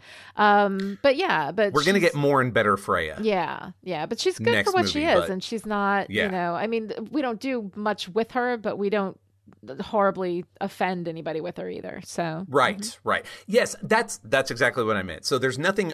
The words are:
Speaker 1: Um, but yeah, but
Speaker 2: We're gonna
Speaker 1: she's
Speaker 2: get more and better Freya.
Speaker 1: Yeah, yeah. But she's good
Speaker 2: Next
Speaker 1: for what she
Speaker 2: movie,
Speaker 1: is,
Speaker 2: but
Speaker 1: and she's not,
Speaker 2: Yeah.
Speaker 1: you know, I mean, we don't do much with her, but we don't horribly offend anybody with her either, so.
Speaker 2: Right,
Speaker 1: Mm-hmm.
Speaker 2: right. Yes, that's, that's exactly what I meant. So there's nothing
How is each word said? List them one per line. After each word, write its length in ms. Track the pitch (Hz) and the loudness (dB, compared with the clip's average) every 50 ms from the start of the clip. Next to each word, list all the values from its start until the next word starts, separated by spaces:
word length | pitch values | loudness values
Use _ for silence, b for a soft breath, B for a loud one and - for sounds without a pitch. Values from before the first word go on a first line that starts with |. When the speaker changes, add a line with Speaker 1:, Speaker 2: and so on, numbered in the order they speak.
| B B B B B B - | B B B B B B 0
Speaker 1:
Um, 640 | - 214 208 208 208 208 202 196 190 196 196 202 - - | 4 6 6 6 6 6 4 2 -2 -4 -4 -2 2 2
but 140 | 277 262 | 4 4
yeah, 360 | 285 381 349 - 160 151 139 165 | 4 2 2 2 0 0 0 0
but 220 | 202 214 202 190 | 2 2 2 2
Speaker 2:
We're 100 | 147 - | 2 4
gonna 160 | 180 196 202 | 4 4 6
Speaker 1:
she's 80 | 175 170 151 | 4 4 4
Speaker 2:
get 20 | |
more 260 | 147 143 139 143 135 | 4 4 4 4 4
and 140 | 127 127 104 | 4 4 4
better 240 | 123 107 104 101 98 | 4 4 4 4 2
Freya. 400 | - - 98 87 82 78 76 - | 2 0 0 0 0 -2 -4 -4
Speaker 1:
Yeah, 520 | 214 220 208 185 165 139 131 - - 190 180 _ - | -2 0 0 0 0 -2 -6 -8 -10 -14 -16 _ -10
yeah. 240 | 185 175 151 156 | -8 -6 -6 -4
But 140 | 185 226 226 | -6 -6 -2
she's 180 | - 370 349 - | -2 -2 -2 0
good 140 | 110 453 480 | 2 2 2
Speaker 2:
Next 180 | - - 415 | 2 2 2
Speaker 1:
for 40 | 381 370 | 2 2
what 100 | 277 196 | 2 0
she 120 | - 294 | 0 0
Speaker 2:
movie, 120 | 302 330 - | 2 4 4
Speaker 1:
is, 80 | 185 | 4
Speaker 2:
but 100 | - - | 2 0
Speaker 1:
and 140 | 190 185 - | -2 -6 -6
she's 220 | - 233 220 - | -6 -8 -8 -4
not, 420 | 214 214 202 202 196 202 196 190 - | -4 -2 0 0 2 2 0 0 0
Speaker 2:
Yeah. 160 | 190 208 - | 0 0 0
Speaker 1:
you 40 | 202 185 | 0 0
know, 220 | 185 175 170 170 | -2 -2 -2 -2
I 120 | 156 160 | -2 -2
mean, 260 | 226 226 226 220 208 - - 226 202 | -2 -2 -4 -4 -6 -8 -10 -8 -6
we 100 | - 302 | -4 -2
don't 200 | 285 254 226 196 | -2 -2 -4 -4
do 300 | - 269 262 240 214 196 - | -4 -4 -4 -4 -4 -8 -8
much 340 | 202 208 214 208 202 - - | -6 -4 -4 -4 -4 -6 -4
with 220 | 170 220 226 - - | -2 -2 -2 -2 -2
her, 240 | 254 240 247 247 | -2 -2 0 -2
but 220 | 233 196 214 - - | -2 -4 -4 -4 -2
we 100 | 202 202 | -2 0
don't 320 | 214 214 196 190 - - _ _ _ _ _ - - _ - 104 131 139 | 0 0 0 -2 -6 -10 _ _ _ _ _ -20 -20 _ -18 -14 -12 -10
horribly 640 | 202 - - 214 196 196 175 175 190 180 175 175 170 - _ - | -8 -2 0 2 4 2 2 0 -2 -2 -4 -4 -6 -8 _ -8
offend 480 | 196 196 - - 196 180 185 180 175 170 | -8 -6 -4 -2 -2 -2 -2 -4 -6 -6
anybody 320 | 160 165 156 165 156 160 | -8 -6 -6 -6 -6 -6
with 160 | 156 175 - | -6 -8 -8
her 120 | - 180 185 | -10 -10 -10
either, 320 | 180 - - - - - 175 | -10 -10 -10 -12 -12 -14 -14
so. 400 | - - - 170 165 160 160 185 190 | -10 -6 -4 -4 -4 -4 -6 -6 0
Speaker 2:
Right, 300 | 127 139 127 117 104 98 | 2 4 4 2 2 -2
Speaker 1:
Mm-hmm. 300 | 101 226 - - - 110 | -8 -10 -12 -8 -2 -2
Speaker 2:
right. 180 | 98 87 B B B B B | -2 -2 B B B B B
Yes, 280 | - 190 240 208 - - - - | 0 2 2 2 2 -2 -6 -2
that's, 360 | - 214 226 233 214 - - - | 0 0 0 0 -2 -6 -14 -4
that's 280 | 110 120 135 135 - 127 | 0 2 2 2 0 0
exactly 320 | 110 131 120 113 131 117 | 0 0 2 2 2 0
what 120 | 110 107 | 0 0
I 60 | 101 92 | 0 -2
meant. 220 | 90 80 - - | -4 -8 -8 -4
So 120 | - 143 127 | -2 0 0
there's 200 | 117 135 120 123 | 0 0 -2 0
nothing 340 | 151 185 196 208 196 165 | -2 -2 0 0 -2 -2